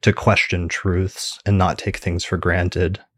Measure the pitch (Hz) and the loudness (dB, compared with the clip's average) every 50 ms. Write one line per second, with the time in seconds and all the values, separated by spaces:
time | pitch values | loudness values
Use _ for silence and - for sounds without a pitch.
0 | - 104 92 - - 113 101 - - - - 87 87 85 - - - 98 90 90 | 4 2 2 2 2 2 2 2 2 0 -2 -2 -2 -4 -6 -4 -2 0 0 2
1 | 92 95 - - - - - - _ - 101 95 92 87 - - - 101 92 - | 0 -2 -4 -8 -10 -10 -10 -6 _ 2 4 4 4 2 0 -2 -4 -6 -6 -4
2 | - 95 87 87 - - - 87 - 87 85 90 90 90 - 87 92 85 95 - | -4 -4 -4 -4 -2 -2 -4 0 0 2 2 2 2 0 0 0 0 0 -2 -4
3 | - _ _ | -10 _ _